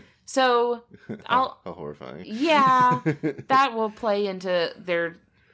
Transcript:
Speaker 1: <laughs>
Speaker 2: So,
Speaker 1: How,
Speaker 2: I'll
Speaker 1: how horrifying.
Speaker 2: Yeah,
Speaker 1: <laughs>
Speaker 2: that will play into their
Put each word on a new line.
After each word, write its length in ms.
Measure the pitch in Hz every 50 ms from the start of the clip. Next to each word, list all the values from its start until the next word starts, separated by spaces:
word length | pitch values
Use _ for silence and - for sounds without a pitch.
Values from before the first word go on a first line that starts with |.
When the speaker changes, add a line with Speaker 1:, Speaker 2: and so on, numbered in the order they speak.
| -
Speaker 1:
<laughs> 20 | _ _ _ _
Speaker 2:
So, 600 | - - 269 262 254 240 240 240 240 240 233 - _ - - - -
Speaker 1:
How, 80 | 214 214 -
Speaker 2:
I'll 340 | - 233 262 262 - - - -
Speaker 1:
how 80 | 90
horrifying. 520 | - - 151 147 147 - - - - 160 -
Speaker 2:
Yeah, 720 | - 214 233 285 339 302 285 269 262 254 254 247 247 247 247
Speaker 1:
<laughs> 460 | - 165 143 - - 151 139 - - -
Speaker 2:
that 260 | 262 262 277 254 226
will 160 | 226 220 214
play 360 | 214 - 240 214 202 202 208
into 460 | 196 190 185 185 185 180 175 165 - - -
their 380 | - 175 170 170 170 165 170 - _ _ _ _ _ _